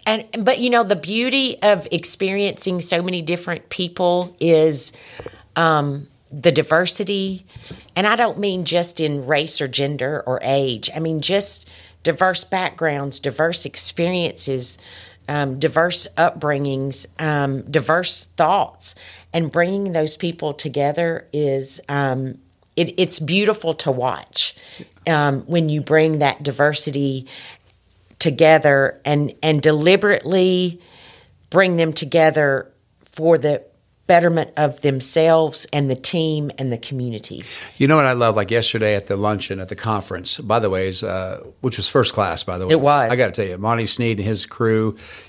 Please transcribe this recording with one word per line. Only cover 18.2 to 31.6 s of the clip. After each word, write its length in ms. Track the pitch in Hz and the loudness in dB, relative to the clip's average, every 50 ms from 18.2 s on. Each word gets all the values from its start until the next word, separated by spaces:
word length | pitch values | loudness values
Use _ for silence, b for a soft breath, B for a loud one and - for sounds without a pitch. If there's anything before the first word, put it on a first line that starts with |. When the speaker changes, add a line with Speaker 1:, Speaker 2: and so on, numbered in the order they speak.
| - - _ | -8 -6 _
Speaker 1:
thoughts, 580 | - 165 156 185 202 151 - - _ - - - B B B B B B B | 0 2 4 4 2 0 -2 -6 _ -14 -14 -14 B B B B B B B
and 180 | - 170 165 147 | -4 -2 -2 0
bringing 400 | - 175 170 180 196 202 202 196 | 0 0 2 2 0 -2 -4 -2
those 260 | 170 165 156 156 - | -2 -2 -2 -2 -2
people 380 | - - 175 165 170 160 151 143 | -4 -6 -6 -6 -4 -6 -6 -6
together 720 | - - 151 123 147 143 143 147 165 170 165 165 165 - _ | -6 -8 -4 -2 0 0 0 0 0 -2 -2 -4 -6 -8 _
is, 480 | - 147 151 143 135 135 131 131 - - - - | -4 -2 0 0 -2 -2 -4 -8 -12 -14 -10 -4
um, 500 | 143 143 139 135 127 131 135 131 127 - _ _ _ _ _ _ _ | -2 -2 0 0 -2 -2 -4 -6 -10 -12 _ _ _ _ _ _ _
it, 180 | - 170 170 175 | -2 -2 -2 0
it's 220 | 180 185 170 - - | -2 -2 0 -2 -4
beautiful 560 | 156 143 175 196 208 208 214 214 - 165 156 | -2 0 0 2 2 2 0 0 -2 -4 -4
to 160 | - - 151 | -2 -2 -2
watch, 640 | 131 123 123 127 98 71 - - - - - - B B B B B B B B B - - 170 | -2 0 -2 -2 -2 -4 -10 -8 -6 -6 -6 -6 B B B B B B B B B -8 -2 0
um, 320 | 165 151 147 143 139 131 - - | 2 2 2 2 0 -2 -4 -2
when 200 | 165 170 160 156 | 0 0 0 0
you 120 | 151 151 | 0 -2
bring 400 | 139 - 160 156 160 160 156 151 | 0 2 4 4 4 4 2 2
that 240 | 147 139 - - 147 | 0 0 0 -2 -4
diversity 840 | 143 127 - 143 147 151 - - 160 135 143 143 139 135 131 127 B B B B B B B B B _ _ _ _ _ _ _ _ _ _ | -6 0 2 2 2 2 0 -4 -4 -2 -2 0 -2 -2 -4 -8 B B B B B B B B B _ _ _ _ _ _ _ _ _ _
together 840 | - 165 139 - 156 156 160 156 151 147 139 139 135 - - - - | 0 0 4 6 6 8 8 8 6 6 4 4 4 2 -2 -4 -2
and, 300 | 147 147 147 147 - - - | 0 0 0 0 -2 -4 -2
and 200 | - 156 156 147 | 0 2 2 4
deliberately 1160 | 139 156 151 151 151 175 190 196 208 208 202 - - 151 180 190 185 185 185 180 180 180 170 175 B B B B B B B B B B B _ _ _ | 4 2 2 4 6 4 4 6 4 2 2 2 0 0 2 4 4 4 4 2 0 -2 -4 -8 B B B B B B B B B B B _ _ _
bring 280 | - 180 | 4 4